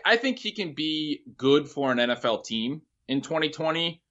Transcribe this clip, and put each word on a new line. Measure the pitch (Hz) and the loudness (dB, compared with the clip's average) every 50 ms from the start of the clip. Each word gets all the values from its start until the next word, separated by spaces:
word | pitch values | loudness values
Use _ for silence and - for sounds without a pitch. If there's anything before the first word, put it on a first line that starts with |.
| - | 2
I | 190 226 | 2 2
think | 233 254 269 254 - | 4 2 -2 -4 -2
he | - 214 | -6 -8
can | - 214 190 165 139 | -6 -6 -6 -6 -4
be | 147 156 156 156 156 151 151 143 - - 127 107 | -4 -4 -2 -2 -2 -2 -4 -6 -6 -8 -18 -8
good | - 131 135 139 151 147 139 | 0 4 6 6 6 4 0
for | - 143 139 131 | -4 -2 0 0
an | 123 120 | 2 2
N | 120 120 | 2 2
F | 120 120 - | 2 0 0
L | 120 110 - | 0 0 0
team | - - 113 113 110 123 147 156 _ _ _ _ _ | -2 -4 -4 -4 -2 -4 -6 -8 _ _ _ _ _
in | - 131 139 | -4 -4 -4
twenty | - - 165 160 156 151 | -2 -2 -2 -2 -2 -2
twenty. | - - 160 160 160 165 170 170 165 _ _ _ | -2 -2 -2 -2 0 0 -2 -4 -6 _ _ _